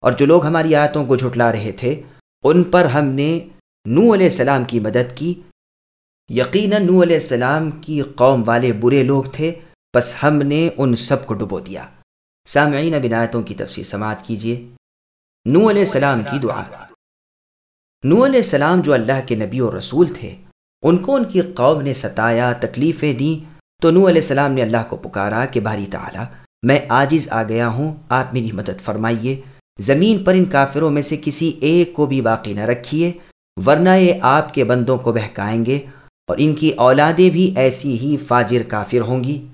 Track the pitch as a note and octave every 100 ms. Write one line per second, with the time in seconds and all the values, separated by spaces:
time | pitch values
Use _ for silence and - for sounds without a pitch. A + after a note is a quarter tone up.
0 | B2+ B2+ C#3 E3+ D3+ E3 D#3+ D3+ D3 D3+
1 | C3 B2+ B2 A#2+ A#2 A2 G#2+ F#2+ B2 D#3
2 | - - _ _ C#3 E3+ F3 F3+ E3+ C3
3 | C#3+ C3+ C#3+ E3 - - _ _ - B2+
4 | A#3 G#3 F3+ - C#3+ C#3 A#2+ A#2 G#2+ A#2+
5 | B2 - D#3+ F3+ - _ _ _ _ _
6 | _ _ _ A2 B2 G3 G#3 G#3 F#3 F#3
7 | F3 D#3+ D3+ B2 B2 D3+ D#3 D#3 - D3+
8 | C3+ - B2+ C3+ A2+ A#2 B2+ G#2 A#2+ C#3
9 | C3 C#3 C3+ - D#3+ E3+ - _ _ A#2+
10 | A#2+ - D3 D3+ C#3+ D3 E3 E3 C3 A#2
11 | - C3+ - G2+ G#2 F#2+ - F#2 - _
12 | _ _ _ _ - C#3+ D3 C#3 D#3+ D#3
13 | B2+ A2+ A#2 A#2 G2+ G2 G2 - G2+ G2+
14 | G#2+ G#2+ - A2+ A2+ A#2+ - - _ _
15 | _ _ _ _ - D3+ A3 G3+ G3 C3+
16 | C#3+ B2+ G#2 C#3 B2 G#2+ G2 - - _
17 | _ _ _ _ _ _ _ _ _ _
18 | C3 F3 C4+ C4 G#3 C#3+ C#3+ F3+ D3 C3+
19 | A2 C3+ B2+ A2 G#2 A#2+ A#2 F#2+ - C#3
20 | E3+ - A2+ - - _ _ _ D3 F3+
21 | F#3 C#4 A#3+ F#3 F#3 - B2 D#3 C#3 B2+
22 | G#2+ F#2+ A2+ A#2 B2 A#2+ - - D3+ D#3+
23 | D3 B2 C#3+ D#3+ - - _ _ E3 E3+
24 | F#3+ E3 - C#3 C#3+ C3 A2+ A#2 A2 G2+
25 | - - G2 G#2+ C3 B2+ G#2+ G#2+ G2 G2
26 | - - A#2+ - - _ A#2+ C#3+ - A#2+
27 | C#3 D#3 C#3 A2+ G#2+ A2+ A#2 A#2 D#3 D#3
28 | - C3 B2+ B2+ A2+ G2 G2+ F#2+ - G#2+
29 | A2+ A#2 A#2 C3+ - - _ - G2+ C#3
30 | G3+ G#3+ F#3 F#3 F#3 C#3+ C3+ D3+ D#3 D3
31 | C#3+ D3+ D#3 C#3 E3 D#3 D3+ E3+ E3+ -
32 | D3 C3+ A2+ A2+ - G2+ A2 B2 - D3+
33 | E3+ F3 - _ _ - F#2+ D3+ F3+ F#3
34 | F3+ - B2 C#3+ - - A#2 B2 A#2+ C3
35 | B2 A2+ G#2 - G2+ A2+ A#2 C#3 C#3 -
36 | _ _ _ - D3+ D3 D#3 - B2 C3+
37 | D3+ E3 F3+ E3 F#3 F#3+ C3 B2+ C#3+ A#2+
38 | C3+ C#3+ - B2 A2 A#2+ A2 G#2+ G2+ B2
39 | A2 B2+ B2 C#3+ -